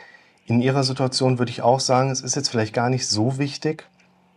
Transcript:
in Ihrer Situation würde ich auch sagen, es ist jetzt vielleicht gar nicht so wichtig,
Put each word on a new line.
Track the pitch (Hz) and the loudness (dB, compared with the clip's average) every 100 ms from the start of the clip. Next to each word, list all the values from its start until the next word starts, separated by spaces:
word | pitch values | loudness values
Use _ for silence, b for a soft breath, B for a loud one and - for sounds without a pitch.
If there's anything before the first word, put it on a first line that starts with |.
| B B B B - | B B B B 0
in | 120 | 2
Ihrer | 127 139 | 4 2
Situation | 131 131 127 - 131 123 | 0 0 -2 2 2 2
würde | 120 | -2
ich | - | 0
auch | 117 131 | 2 2
sagen, | 135 127 135 | 2 2 2
es | 131 | -2
ist | 131 147 | -4 -4
jetzt | 143 | -2
vielleicht | 117 107 123 | -2 0 0
gar | 120 | 0
nicht | 127 - | -2 -2
so | 107 117 135 | 0 0 0
wichtig, | 143 - 156 156 - _ _ _ _ | -4 -2 -4 -4 -12 _ _ _ _